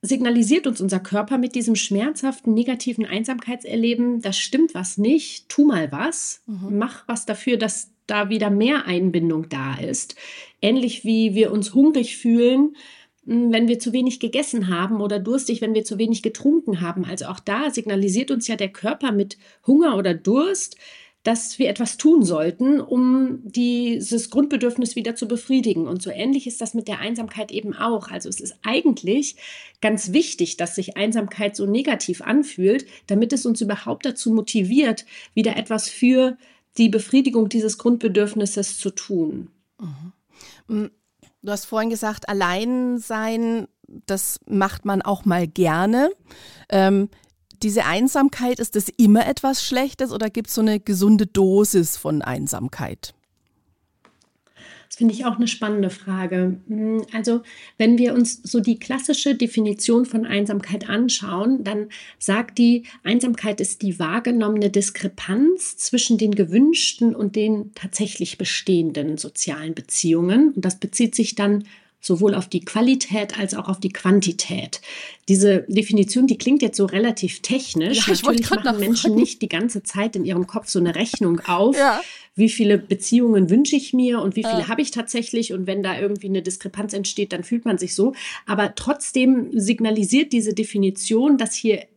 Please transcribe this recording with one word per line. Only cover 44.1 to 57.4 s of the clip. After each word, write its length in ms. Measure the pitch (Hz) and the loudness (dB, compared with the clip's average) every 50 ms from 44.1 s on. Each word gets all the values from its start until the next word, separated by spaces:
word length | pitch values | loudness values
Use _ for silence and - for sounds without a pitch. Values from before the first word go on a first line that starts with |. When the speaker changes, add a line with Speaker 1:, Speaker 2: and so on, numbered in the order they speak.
| 196 190 - - - - _ | -4 -4 -4 -6 -6 -8 _
Speaker 2:
macht 380 | - 214 196 190 196 - - _ | -2 0 0 0 0 -2 -6 _
man 180 | 202 196 190 - | -2 -2 -2 0
auch 220 | - 202 185 - | -2 -4 -2 0
mal 240 | 202 170 180 175 160 | 0 0 2 0 -2
gerne. 600 | - - 185 165 156 165 180 202 226 247 269 339 403 _ _ _ - - - - - - - _ | 0 0 2 2 2 2 2 2 2 2 2 2 0 _ _ _ -20 -20 -20 -20 -20 -20 -10 _
Ähm, 400 | - 190 190 190 196 196 196 202 - _ _ _ _ _ _ _ - _ - | 2 4 4 6 4 4 2 0 -4 _ _ _ _ _ _ _ -14 _ -4
diese 240 | 214 202 226 - | 0 0 0 0
Einsamkeit, 760 | 143 165 196 240 262 - 294 269 285 - - 247 247 254 - | 0 0 2 2 2 4 4 2 2 2 0 -2 -2 0 -2
ist 160 | 233 - - | -4 -2 -2
das 140 | 208 196 - | -2 -4 -4
immer 360 | - - 240 202 208 226 233 | 2 4 6 8 8 6 6
etwas 380 | - 269 - - 269 269 - - | 2 -2 -2 -2 -2 -2 -2 -4
Schlechtes 480 | - 262 247 269 277 - - 262 247 - | -2 -2 0 -2 -2 -2 -6 -6 -4 -4
oder 160 | 214 220 214 | -4 -4 -4
gibt's 260 | - 226 220 - - | -4 -6 -8 -4 -2
so 60 | - | 0
eine 180 | 220 220 214 208 | 2 2 2 0
gesunde 480 | 196 - 202 180 190 208 220 202 214 | 0 -2 0 2 6 6 6 6 4
Dosis 680 | 190 _ - 190 190 190 196 214 208 - 185 170 - - | 2 _ 2 4 6 6 4 4 4 4 2 2 2 -2
von 240 | - - 156 156 151 | -6 -4 -2 -2 -2
Einsamkeit? 920 | - - 127 131 143 139 - 104 - 127 - - 135 - - - - - - _ _ _ _ _ _ _ _ _ _ _ _ _ _ _ _ _ _ - _ _ _ _ _ _ _ _ _ _ - - - - - _ | -2 -4 -6 -6 -4 -6 -6 -6 -6 -8 -8 -8 -10 -10 -10 -12 -16 -18 -18 _ _ _ _ _ _ _ _ _ _ _ _ _ _ _ _ _ _ -20 _ _ _ _ _ _ _ _ _ _ -20 -20 -20 -20 -18 _
Speaker 1:
Das 80 | - | -4
finde 180 | - 233 226 208 | 2 2 2 2
ich 100 | 220 254 | 2 -4
auch 120 | 240 214 | -4 -2
eine 120 | 214 240 226 | 0 -2 -2
spannende 420 | - - 226 214 214 208 196 185 | -2 -4 -4 -2 0 0 0 -2
Frage. 680 | 185 - - 196 190 190 185 175 185 180 185 185 185 185 - - | -4 -6 -8 -6 -6 -4 -4 -2 0 0 0 0 -2 -4 -8 -8
Mm, 320 | 220 214 214 220 220 220 214 - - | -6 -4 -2 -2 -2 -2 -4 -4 -6
also, 300 | 226 214 240 233 240 | -6 -2 0 -2 -2